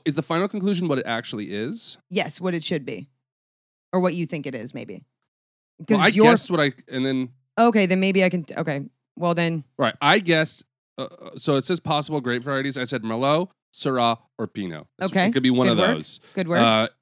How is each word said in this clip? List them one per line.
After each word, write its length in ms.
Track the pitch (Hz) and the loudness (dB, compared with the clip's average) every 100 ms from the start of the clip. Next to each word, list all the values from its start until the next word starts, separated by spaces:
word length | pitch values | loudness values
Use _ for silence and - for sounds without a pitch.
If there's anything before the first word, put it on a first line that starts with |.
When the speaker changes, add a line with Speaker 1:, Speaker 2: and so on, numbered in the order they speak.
| - | 0
Speaker 1:
is 100 | 143 | -4
the 60 | |
final 260 | 151 165 196 | -2 -2 -2
conclusion 400 | 214 190 180 175 | -2 -2 0 0
what 120 | 135 | -2
it 60 | - | -2
actually 440 | 117 117 110 104 | -6 -6 -8 -6
is? 460 | 101 117 226 - - _ | -6 -6 -6 -10 -12 _
Speaker 2:
Yes, 280 | 185 175 - | -4 -4 -4
what 140 | 180 | -4
it 100 | 170 | -4
should 220 | - 127 120 | -4 -4 -6
be. 220 | 110 - _ _ _ _ _ _ _ _ | -12 -14 _ _ _ _ _ _ _ _
Or 80 | 185 | 0
what 120 | 180 | 0
you 140 | 170 160 | -2 -6
think 180 | 160 143 | -6 -8
it 80 | |
is, 200 | 123 123 127 | -10 -10 -12
maybe. 280 | 117 98 - _ _ _ _ _ _ _ | -14 -16 -18 _ _ _ _ _ _ _
Speaker 1:
Well, 180 | 165 208 | 0 4
Speaker 2:
'Cause 60 | 180 | 4
Speaker 1:
I 100 | 196 | 6
Speaker 2:
your 100 | 226 | 6
Speaker 1:
guessed 200 | 240 - | 6 2
what 80 | 175 | 0
I, 140 | 143 - - | 0 -2 -8
and 140 | 131 135 | -4 -2
then 240 | 131 127 - _ - | -2 -4 -10 _ 2
Speaker 2:
Okay, 280 | 233 220 185 | 4 4 2
then 120 | 185 | 2
maybe 240 | 190 196 | 2 4
I 60 | 185 | 2
can, 140 | 180 | 0
t-, 100 | 156 - | -6 -8
okay. 260 | 160 139 139 _ _ - | -6 -6 -8 _ _ -4
Well, 160 | 175 | -2
then 320 | 170 170 165 - - | 0 0 -2 -8 -2
Speaker 1:
Right, 180 | 123 - | -2 2
I 180 | 143 196 | 4 4
guessed, 440 | 175 160 156 - - _ _ - | 4 2 2 -4 -16 _ _ -14
uh, 60 | |
uh, 260 | 135 - - - | -14 -12 -18 -8
so 180 | 156 139 | 0 0
it 80 | - | 0
says 160 | 175 | -4
possible 400 | - 147 147 151 | -2 -2 -2 -4
grape 200 | 123 120 | -2 -4
varieties. 340 | 127 135 139 131 | -4 -4 -4 -6
I 80 | 127 | -6
said 180 | 131 | -6
Merlot, 460 | 110 113 135 156 185 _ _ | -4 -2 2 2 -2 _ _
Syrah, 440 | - 147 131 117 113 _ - | -6 -2 2 2 0 _ -10
or 100 | 107 | -10
Pinot. 400 | - 95 78 80 _ | -6 -8 -10 -14 _
It's, 120 | 185 | -2
Speaker 2:
Okay. 160 | 185 185 | 2 2
Speaker 1:
it 40 | |
could 100 | 135 | 4
be 60 | 127 | 2
one 180 | 123 123 | 4 4
Speaker 2:
Good 60 | |
Speaker 1:
of 40 | 110 | 4
Speaker 2:
work. 160 | 92 80 | 2 0
Speaker 1:
those. 220 | 78 - - - | -4 -10 -10 -6
Speaker 2:
Good 120 | 85 | -2
work. 120 | 170 | 2
Speaker 1:
Uh, 280 | 117 110 110 - | 4 4 0 -6